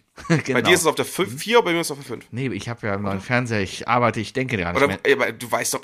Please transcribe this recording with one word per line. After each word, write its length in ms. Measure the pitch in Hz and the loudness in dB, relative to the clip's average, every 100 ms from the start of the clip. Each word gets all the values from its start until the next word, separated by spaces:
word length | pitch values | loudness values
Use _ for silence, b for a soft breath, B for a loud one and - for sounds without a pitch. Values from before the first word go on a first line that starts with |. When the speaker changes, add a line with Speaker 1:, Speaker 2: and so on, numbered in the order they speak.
| _ | _
Speaker 1:
<laughs> 140 | - - | -12 0
Genau. 260 | 160 - | 0 2
Speaker 2:
Bei 80 | 127 | 0
dir 140 | 113 175 | 4 4
ist 60 | |
es 40 | 160 | 4
auf 80 | |
der 120 | 135 123 | 2 0
fü-, 180 | - - | -2 -4
vier 320 | 131 196 233 | -4 2 4
und 60 | 180 | 4
bei 80 | |
mir 80 | 170 | 2
ist 60 | 160 | -2
es 40 | |
auf 40 | 139 | -6
der 80 | 135 | -10
fünf. 200 | 117 - | -12 -10
Speaker 1:
Nee, 160 | 110 135 | -6 -4
ich 200 | 101 120 | -4 -6
hab 140 | 117 | -6
ja 100 | 110 | -4
einen 80 | 98 101 | -2 -2
neuen 160 | 95 | -4
Fernseher, 400 | 95 123 123 110 | 0 0 0 0
ich 240 | 95 - - | -2 -4 0
arbeite, 320 | 123 120 113 | 2 4 2
ich 140 | 104 | -4
denke 220 | - 131 107 | -4 -2 -2
gar 160 | 87 | -2
nicht 60 | 87 | 2
Speaker 2:
Oder, 100 | 139 | 2
Speaker 1:
mehr. 120 | 196 | 2
Speaker 2:
ey, 120 | - | 2
aber 180 | 123 113 | 2 2
du 200 | 117 120 | -2 -4
weißt 220 | 117 127 | -4 -2
doch, 80 | 131 | -4